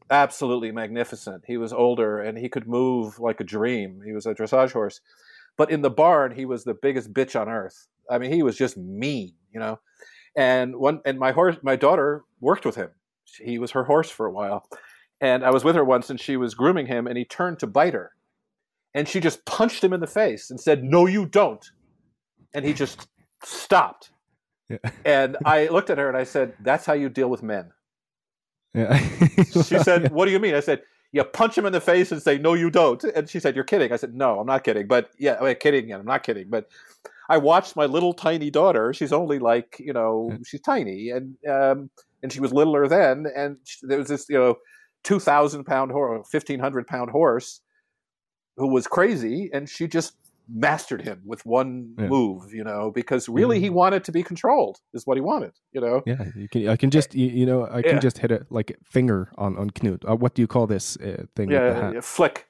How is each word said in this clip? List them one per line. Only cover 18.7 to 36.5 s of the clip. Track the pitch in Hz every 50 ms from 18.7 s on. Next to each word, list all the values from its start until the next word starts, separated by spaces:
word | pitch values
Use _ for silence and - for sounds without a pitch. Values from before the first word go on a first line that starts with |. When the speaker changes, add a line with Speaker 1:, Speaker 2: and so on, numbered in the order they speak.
| _ _ _ _ -
Speaker 1:
And | 143 147
she | - - 190
just | 165 165 - - -
punched | - - - 220 233 - -
him | - 185 185
in | 175
the | 165
face | 147 - 208 220 185 110 104 - -
and | 127 123
said, | - 160 151 135 127
"No, | 131 156 175 175
you | 185 185 214 196
don't." | 165 - 202 202 147 110 - - - _ _ _ _ _ _ _ _ _ _ _ _ _ _ _ _ -
And | 147 135
he | 147 147
just | - 143 127 - - - _ _ _ _ _ _ _ -
stopped. | - - - - - 202 180 131 90 - _ - _ _ _ _ _ _ _ _ _ _ _ _ -
Speaker 2:
Yeah. | 113 - - 117
<laughs> | - - -
Speaker 1:
And | 151 143 135 135 131 139 - -
I | 151 156 151 151
looked | 160 165 190 196 -
at | 170
her | 139 139 135
and | 127
I | 131 131
said, | - - 147 131 120 - -
"That's | 104 131 139 156 -
how | - 151
you | 147 143 135
deal | 117 131 131 123
with | 123 -
men." | - 107 104 98 87 85 _ _ _ _ _ _ _ _ _ _ _ _ _ _ _ _ _ _ _ _ -
Speaker 2:
Yeah. | 113 113 104 127
<laughs> | 139 - - - - 175 151 - - 175 - - 175 160
Speaker 1:
She | - 180 180
said, | 160 190 175 170 165
Speaker 2:
Yeah. | 131
Speaker 1:
"What | 147 156 185
do | 196
you | 190 196
mean?" | 220 202 151
I | 143
said, | 143 - 143 131 - _ _ _ _ _
"You | - 143 131
punch | - - - 226 226 226
him | 370 208
in | 196 185
the | 170
face | - - 175 180 180 -
and | 180 151
say, | - 165 143
'No, | 139 151 165 170
you | 170 170 170
don't.'" | 160 185 165 143 120 123 - - -
And | 160 151 156
she | - 170
said, | - 143 131
"You're | 135 131
kidding." | - 202 196 143 113 120
I |
said, | 117 - - 117
"No, | 127 135 127 107 98
I'm | 107
not | 127 135 135 -
kidding. | - 107 104 101
But | 101 127 123 110 - _
yeah, | - 139 143 117 104
I'm | 127 135 120
kidding | - - 151 143 135 113 113
and | 101 95
I'm | 101
not | 113 131 135 -
kidding." | - 113 101 92
But | 98